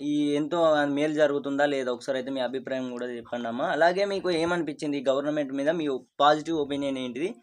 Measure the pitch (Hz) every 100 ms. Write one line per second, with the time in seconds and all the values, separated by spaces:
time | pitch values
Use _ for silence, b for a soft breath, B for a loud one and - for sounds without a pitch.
0 | 147 147 147 143 151 170 165 151 143 143
1 | 151 151 147 143 139 139 147 139 127 123
2 | - 131 131 135 123 135 123 131 127 120
3 | 123 120 117 120 117 117 165 151 165 185
4 | 202 196 175 170 165 175 156 143 151 143
5 | 127 135 143 151 139 135 139 175 151 131
6 | - - 143 156 151 165 135 139 139 135
7 | 127 120 175 233